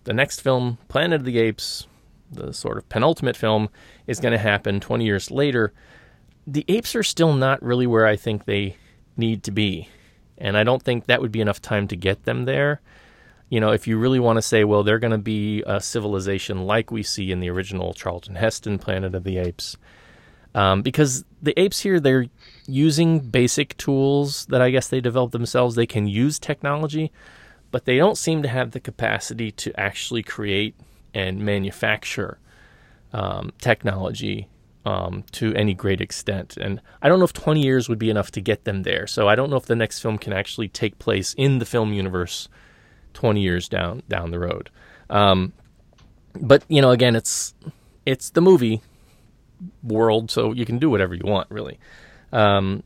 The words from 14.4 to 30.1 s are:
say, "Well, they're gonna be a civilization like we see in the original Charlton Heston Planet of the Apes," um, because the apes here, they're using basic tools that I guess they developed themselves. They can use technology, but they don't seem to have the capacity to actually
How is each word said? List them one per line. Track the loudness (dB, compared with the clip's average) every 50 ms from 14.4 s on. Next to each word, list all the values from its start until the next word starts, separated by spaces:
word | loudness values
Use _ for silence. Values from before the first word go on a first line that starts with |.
| 2
say, | 2 4 4 4
"Well, | 4 4 4 4
they're | 4 2 2
gonna | 2 0 0 0
be | -2 -2 -2 -2 -2 -2 -2 -4 -4
a | -4 -4 -4
civilization | -4 -4 -6 -4 -4 -2 -2 -2 -2 -2 -4 -4 -4 -6 -6 -4 -2
like | 0 0 0 0 -2
we | -6 -6 -6
see | -6 -6 -6 -4 -4
in | -4 -4
the | -4 -4
original | -4 -4 -6 -6 -6 -6 -6 -8 -8
Charlton | -8 -8 -8 -8 -8 -10 -12 -6
Heston | -2 -2 -2 -2 -2 -4 -6 -6 -4
Planet | -4 -4 -4 -4 -4 -4 -6
of | -6 -4
the | -4 -2 -2
Apes," | -2 -4 -4 -6 -10 -12 -12 -16 _ -20 -20 -20 -20 -20 -20 _ _ -20 _ _ _ _ -2
um, | 2 4 4 4 2 2
because | 0 2 2 2 2 2 -2 -8 -12 _ _
the | -4 -2 0 2
apes | 2 0 0 -2
here, | 0 2 2 4
they're | 4 4 4 4 2 0 -6 _ -20 -20 -20 -18 -12
using | -4 0 2 4 4 4 4 4 4 4 2
basic | 2 0 2 2 4 4 2 0 -2 -4 -6
tools | -6 -4 0 0 2 2 2 2 2 0 -2 -4 -8 -4
that | -2 2 2
I | 4 4
guess | 2 2 0 0
they | -2 -2
developed | 0 0 0 0 0 0 -2
themselves. | -4 -4 -2 0 2 2 2 2
They | 0 0
can | 0 0 0 0 0
use | 2 2 2 2 0 -2
technology, | -4 -6 -6 -4 -4 -4 -2 -2 -4 -4 -2 -4 -4 -4 -6 _ -20 -20 -20 -20 -20 -20 -20 _ _ _
but | -6 -4 0
they | 2 4 6
don't | 6 4 4 2
seem | 0 -2 0 0 -2
to | -2
have | -2 -2 -4 -4 -6
the | -10
capacity | -12 -12 -6 -4 -2 -2 -2 -2 -4 -8 -8 -6 -6 -6 -6
to | -8 -10 -8 -4 -4
actually | -4 -4 -4 -6 -8 -6